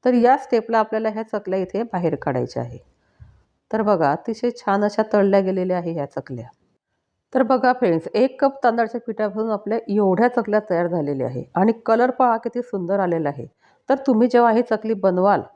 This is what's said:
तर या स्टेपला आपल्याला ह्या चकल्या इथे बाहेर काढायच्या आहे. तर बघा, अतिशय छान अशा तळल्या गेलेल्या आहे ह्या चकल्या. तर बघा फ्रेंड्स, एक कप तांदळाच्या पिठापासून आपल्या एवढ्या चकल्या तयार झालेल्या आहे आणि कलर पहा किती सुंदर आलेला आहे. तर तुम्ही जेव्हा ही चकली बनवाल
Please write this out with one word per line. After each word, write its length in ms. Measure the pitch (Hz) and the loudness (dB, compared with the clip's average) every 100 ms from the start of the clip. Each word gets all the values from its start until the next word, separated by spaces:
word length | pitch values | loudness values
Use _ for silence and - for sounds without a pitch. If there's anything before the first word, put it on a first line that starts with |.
तर 100 | 254 | 2
या 220 | 247 240 277 | 4 4 2
स्टेपला 420 | - 233 226 226 | 0 -2 0 -2
आपल्याला 300 | 214 220 220 | 0 -2 -4
ह्या 140 | 214 | -6
चकल्या 360 | 226 208 202 190 | -8 -8 -4 -4
इथे 240 | 185 196 | -4 -6
बाहेर 320 | 233 180 170 | -4 -2 -2
काढायच्या 480 | 143 156 131 123 127 | -2 -4 -4 -4 -6
आहे. 160 | 123 120 _ _ _ _ - _ _ _ _ | -10 -12 _ _ _ _ -20 _ _ _ _
तर 100 | 220 | -2
बघा, 300 | 208 190 147 | 0 2 2
अतिशय 380 | 156 - 220 240 | 0 -4 -4 -4
छान 340 | 233 - 196 | -4 -2 0
अशा 180 | 208 208 220 | 0 0 0
तळल्या 280 | 208 196 196 | 2 4 2
गेलेल्या 360 | 190 190 185 180 | 2 -2 -2 -2
आहे 160 | 170 | -4
ह्या 140 | 165 139 | -6 -6
चकल्या. 400 | - - 123 117 _ _ _ _ _ _ _ _ | -8 -10 -12 -14 _ _ _ _ _ _ _ _
तर 80 | 262 | -2
बघा 300 | 262 254 254 | 2 2 2
फ्रेंड्स, 360 | 254 208 165 - | 2 2 0 -2
एक 300 | - 262 - | 0 0 2
कप 200 | 277 277 | -2 2
तांदळाच्या 360 | 247 233 220 233 233 | 0 2 -2 -4 -8
पिठापासून 440 | 214 214 196 226 | -4 -4 -2 -4
आपल्या 280 | 208 202 226 - | -4 -2 -4 0
एवढ्या 400 | 202 196 185 240 | 2 2 4 2
चकल्या 320 | 247 214 208 208 | 0 0 -2 0
तयार 160 | 170 175 | -2 0
झालेल्या 400 | 175 143 139 123 | -2 -2 -4 -4
आहे 180 | 127 - | -6 -6
आणि 180 | 165 202 226 - | 0 0 0 0
कलर 240 | 226 247 | 2 2
पहा 260 | 247 247 226 | 2 0 0
किती 260 | 233 247 | -4 -8
सुंदर 360 | 247 196 175 202 | -6 -6 -2 -2
आलेला 280 | 180 165 147 | 0 -2 -2
आहे. 180 | 135 113 _ _ _ - | -6 -14 _ _ _ -4
तर 60 | 277 277 | -2 2
तुम्ही 220 | 226 247 | 2 4
जेव्हा 240 | 240 240 | 4 4
ही 100 | 220 | 2
चकली 320 | 233 214 220 | 0 -2 -2
बनवाल 460 | 214 190 180 190 175 - | 0 0 2 2 2 -2